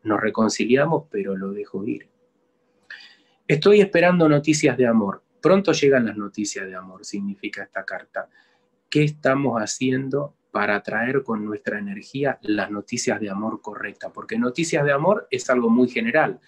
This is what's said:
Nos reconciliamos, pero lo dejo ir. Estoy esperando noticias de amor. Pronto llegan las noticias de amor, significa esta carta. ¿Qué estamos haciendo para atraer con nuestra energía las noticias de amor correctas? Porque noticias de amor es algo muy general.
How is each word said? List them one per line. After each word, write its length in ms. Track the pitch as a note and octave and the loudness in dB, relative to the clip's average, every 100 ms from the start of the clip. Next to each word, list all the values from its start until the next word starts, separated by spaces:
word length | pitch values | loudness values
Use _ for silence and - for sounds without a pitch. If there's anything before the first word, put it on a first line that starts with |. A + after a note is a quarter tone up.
Nos 180 | A2 G2+ | -4 -2
reconciliamos, 840 | G#2+ G#2+ A2 - A2+ C3 D3+ D#3 - | 0 0 0 0 2 4 4 0 -4
pero 260 | G#2 G2 F#2+ | -6 -6 -6
lo 140 | G2 | -6
dejo 340 | G2+ G#2 F#2+ G#2+ | -8 -10 -8 -8
ir. 240 | A#1 - _ _ _ _ _ _ _ - - - _ _ _ - | -8 -12 _ _ _ _ _ _ _ -20 -20 -20 _ _ _ -2
Estoy 340 | D3+ G3 G#3 | 2 6 6
esperando 460 | G3 E3+ F3 F3+ D#3 | 6 4 4 6 4
noticias 480 | D3 D3+ D3+ D3 B2 | 4 2 2 2 4
de 100 | B2 | 4
amor. 360 | A2+ G2 - _ _ | 4 2 -4 _ _
Pronto 320 | D#3 G3 F#3+ | 4 4 4
llegan 360 | D#3 C#3 C3 A2+ | 2 4 4 2
las 100 | G2+ | -4
noticias 480 | G2+ G#2 G#2 G2 F#2+ | -8 -6 -8 -8 -12
de 100 | F#2 | -14
amor, 300 | F#2 F#2 - | -16 -18 -12
significa 580 | G2+ G2+ G2 G#2 G2+ | -8 -8 -8 -10 -12
esta 220 | F#2+ G2+ - | -12 -10 -10
carta. 420 | F#2+ - G2 - _ _ _ _ _ _ | -12 -10 -12 -12 _ _ _ _ _ _
¿Qué 140 | D3 | 0
estamos 580 | D3+ D3+ C3+ C3+ C3+ A#2 | 0 0 -2 0 0 -2
haciendo 720 | G#2+ - B2+ C3 C3+ C#3+ - _ _ | -4 -4 -2 -2 -2 -4 -6 _ _
para 240 | G#2+ G#2 G#2 | -4 -2 -2
atraer 480 | - A2 A#2+ C3+ | -4 -4 -2 -2
con 220 | A#2+ G#2+ G#2+ | -2 -6 -6
nuestra 320 | G#2 - G#2 | -8 -8 -8
energía 640 | G2+ G2+ - C3+ C#3 - | -8 -10 -10 -4 -4 -4
las 300 | G#2+ G#2 F#2+ | -4 -4 -4
noticias 480 | G#2 - A#2+ B2+ G2+ | -8 -8 -4 -2 -4
de 80 | G#2 | -4
amor 320 | G2 A2+ A2+ | -6 -6 -8
correctas? 500 | - G2+ G#2 - - | -12 -12 -12 -12 -14
Porque 260 | G#2+ - A2+ | -14 -6 -2
noticias 460 | B2 D3 D#3+ D#3+ | -2 -2 -2 0
de 80 | C#3+ | 2
amor 360 | C#3 E3+ G#3+ - | 2 2 2 0
es 200 | B2 - | -4 0
algo 200 | B2+ A#2 | 2 4
muy 180 | A#2+ B2 | 4 4
general. 540 | A#2+ A2+ D#3 B2+ - | 0 0 2 0 -4